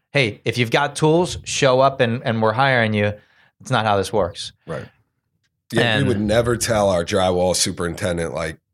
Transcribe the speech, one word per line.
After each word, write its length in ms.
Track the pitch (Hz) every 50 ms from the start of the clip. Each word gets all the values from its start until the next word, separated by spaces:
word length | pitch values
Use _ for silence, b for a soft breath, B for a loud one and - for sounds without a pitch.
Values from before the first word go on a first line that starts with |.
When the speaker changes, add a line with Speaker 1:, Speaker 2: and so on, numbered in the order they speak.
| _ _
Speaker 1:
"Hey, 300 | _ 143 135 107 - - _
if 140 | 123 110 123
you've 140 | 120 110
got 240 | 135 151 143 143 139
tools, 420 | - 156 156 156 170 180 - - - -
show 380 | - - - 143 131 127 127
up 200 | 131 135 135 -
and, 220 | 131 117 113 120 -
and 180 | - 113 113
we're 120 | 110 110 107
hiring 400 | 120 135 139 131 120 113 110 107
you." 200 | 104 104 104 104 b b b b b b b b _
It's 80 | - -
not 160 | 131 117 110
how 100 | 110 101 101
this 140 | 95 -
works. 420 | - 107 92 85 - - - - - _ _
Speaker 2:
Right. 200 | - 80 67 - - _ _ _ _ _ _ _ _ _ _ _ _ _ _ _ _
Yeah, 260 | - 117 123 120 110 104
Speaker 1:
And 100 | 98 131
Speaker 2:
we 60 | 120
would 80 | 101
never 360 | 107 104 107 120 117 120 120 110
tell 320 | - - 117 107 101 98
our 160 | 92 87 87
drywall 500 | - 104 98 92 92 90 90 90 92 85
superintendent, 800 | - - - 87 - 87 85 82 - - 92 87 85 85 80 62
like, 240 | 78 82 80 80 - _ _